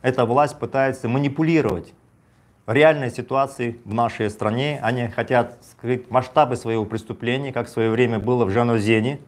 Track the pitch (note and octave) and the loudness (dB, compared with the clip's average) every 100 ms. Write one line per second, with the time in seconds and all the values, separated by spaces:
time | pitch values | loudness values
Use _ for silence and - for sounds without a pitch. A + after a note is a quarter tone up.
0 | B2+ B2+ A2+ B2+ D3 - A#2 C3+ C3+ B2 | 0 0 2 2 0 -2 -6 0 0 -2
1 | A#2 C3 C#3+ C#3+ D#3+ D#3+ A#2+ F2 - _ | -2 0 -2 0 2 2 2 -4 -8 _
2 | _ _ _ _ _ _ - A#2+ D#3 D3+ | _ _ _ _ _ _ -2 4 6 4
3 | B2+ A2+ A#2+ C3 C#3 - A#2+ A2+ - A2+ | -4 -6 -4 -2 -2 -4 -6 -6 -6 -2
4 | A#2+ - G#2+ G#2 G#2+ A#2 C#3+ D3 A2+ B2+ | -2 -2 -4 -2 -2 -2 -4 -2 -2 -2
5 | A#2+ - A2 B2+ A#2 - - - A#2 B2 | -4 -4 2 2 2 -8 -20 -10 -4 -4
6 | - B2+ B2 - D3 B2 A#2 A2+ G#2 A2+ | 0 -2 0 2 2 0 -2 -2 -2 -6
7 | - G#2+ A#2 B2+ C#3 B2 A#2 - A2 A2+ | -8 -8 -4 -4 -4 -6 -6 0 0 2
8 | B2 A2 G#2 B2 G#2 G#2+ A#2+ A2+ G#2 A2 | 2 2 0 0 2 2 2 2 4 2
9 | A#2 C#3+ | 2 -4